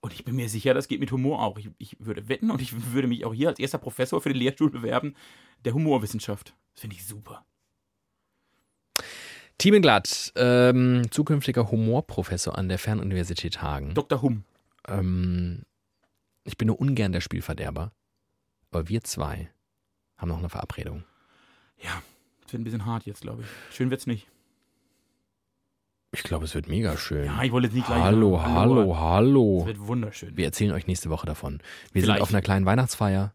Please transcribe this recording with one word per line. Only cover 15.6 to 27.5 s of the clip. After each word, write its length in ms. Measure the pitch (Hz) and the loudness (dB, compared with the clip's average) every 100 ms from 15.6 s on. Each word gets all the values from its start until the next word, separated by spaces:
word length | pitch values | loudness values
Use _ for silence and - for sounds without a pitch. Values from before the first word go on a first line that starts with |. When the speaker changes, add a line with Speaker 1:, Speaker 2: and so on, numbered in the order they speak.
| - _ _ _ _ _ _ _ | -14 _ _ _ _ _ _ _
Speaker 2:
ich 140 | - - | -16 -2
bin 100 | 110 | 0
nur 120 | 110 | 2
ungern 320 | 135 127 104 | 0 0 0
der 100 | 90 | -2
Spielverderber, 680 | - 87 - 82 - - 90 _ _ _ _ _ _ _ _ | -4 -8 -6 -8 -6 -6 -10 _ _ _ _ _ _ _ _
aber 160 | 85 82 | -6 -4
wir 160 | 113 | -4
zwei 460 | - - 76 71 82 _ _ _ _ _ _ _ | -6 -6 -6 -6 -12 _ _ _ _ _ _ _
haben 120 | 87 | -6
noch 80 | 80 | -4
eine 120 | 85 | -6
Verabredung. 540 | - - - - 80 87 _ _ _ _ _ _ _ | -8 -10 -10 -10 -10 -14 _ _ _ _ _ _ _
Speaker 1:
Ja, 180 | 85 87 - _ _ _ - | -12 -12 -12 _ _ _ -14
es 80 | |
wird 80 | 117 | -10
ein 20 | |
bisschen 220 | 113 113 104 | -6 -6 -4
hart 200 | 117 107 | -6 -6
jetzt, 160 | 101 | -12
glaube 200 | 110 113 | -12 -12
ich. 340 | 113 - - - | -14 -16 -20 -4
Schön 140 | 127 | -2
wird's 160 | 131 - | -2 -4
nicht. 200 | 113 - _ _ _ _ _ _ _ _ _ _ _ _ _ _ _ _ _ _ | -6 -8 _ _ _ _ _ _ _ _ _ _ _ _ _ _ _ _ _ _
Speaker 2:
Ich 120 | - | -12
glaube, 220 | - 82 80 | -6 -4 -4
es 100 | 78 | -6
wird 120 | 76 | -4
mega 260 | 90 110 76 | -2 -2 -4
schön. 300 | - 73 71 | -4 -4 -2
Speaker 1:
Ja, 180 | 73 | 0
ich 80 | 127 | 0